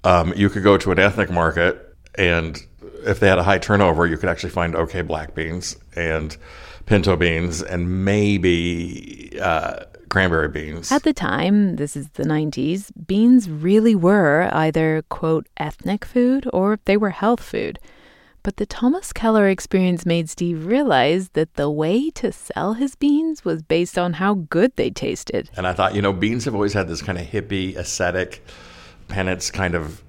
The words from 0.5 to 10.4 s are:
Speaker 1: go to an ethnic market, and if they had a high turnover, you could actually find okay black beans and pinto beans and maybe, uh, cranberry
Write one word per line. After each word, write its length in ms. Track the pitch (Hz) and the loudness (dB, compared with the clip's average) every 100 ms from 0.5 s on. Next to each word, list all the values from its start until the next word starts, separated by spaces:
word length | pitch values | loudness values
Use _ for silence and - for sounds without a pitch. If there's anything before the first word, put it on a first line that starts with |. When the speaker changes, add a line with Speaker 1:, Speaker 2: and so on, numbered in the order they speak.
| 104 | 4
Speaker 1:
go 160 | 101 98 | 4 4
to 140 | 98 | 4
an 60 | 90 | 4
ethnic 320 | 98 104 90 | 4 2 -2
market, 640 | 87 82 85 87 - - - - | 2 0 2 0 0 -14 -20 -16
and 440 | - 90 85 82 76 - - - - - | -2 2 2 -2 -10 -18 -20 -20 -8 -4
if 140 | 98 | 2
they 80 | 98 | 4
had 100 | 92 | 4
a 40 | |
high 160 | 87 95 | 4 0
turnover, 480 | - 101 95 80 87 | 2 4 4 4 0
you 100 | 78 | 0
could 140 | 92 | -2
actually 200 | 85 85 | -4 -6
find 240 | 92 85 | -4 -2
okay 280 | 82 82 92 | -2 -4 -4
black 320 | 80 78 78 | -6 -6 -8
beans 420 | - 80 87 - - - | -8 -8 -8 -10 -14 -14
and 440 | - 82 80 78 - - - - - - | -6 -4 -4 -6 -12 -20 -20 -20 -16 0
pinto 300 | 104 98 87 | 2 2 2
beans 460 | 85 82 87 80 | 2 0 -4 -6
and 420 | - 90 87 92 | -6 -4 -2 -2
maybe, 1300 | 98 104 104 98 90 85 85 85 85 - 82 - - - | 0 2 2 2 2 2 0 -4 -6 -10 -16 -20 -16 -6
uh, 380 | 87 80 82 - - - - | -2 -2 -4 -8 -16 -20 -4
cranberry 400 | 95 92 80 | 0 2 0